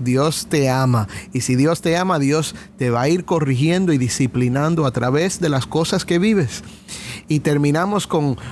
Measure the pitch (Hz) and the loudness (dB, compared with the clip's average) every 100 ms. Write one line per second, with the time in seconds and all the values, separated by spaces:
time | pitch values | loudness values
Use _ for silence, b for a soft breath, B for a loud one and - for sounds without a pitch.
0 | 123 127 151 151 - 160 135 127 131 120 | 0 2 2 -2 -2 0 2 2 2 2
1 | 101 B B 127 117 127 147 170 175 170 | 0 B B -4 0 2 2 2 0 0
2 | 185 170 139 151 151 - B - 127 117 | 0 0 2 0 -2 -6 B -4 0 2
3 | 135 175 175 170 143 123 156 180 185 143 | 2 0 0 0 0 2 2 2 2 2
4 | 123 - 131 127 123 131 151 165 143 120 | 0 0 0 0 0 0 0 0 0 0
5 | 123 143 185 - 170 139 120 151 165 190 | 0 0 0 -2 0 0 0 -2 0 -2
6 | - 175 208 214 139 - - B B B | 0 0 2 2 0 -4 -14 B B B
7 | B B B 151 165 147 143 151 185 208 | B B B -2 0 2 2 2 0 -2
8 | - 165 147 123 127 | -2 0 0 -4 -8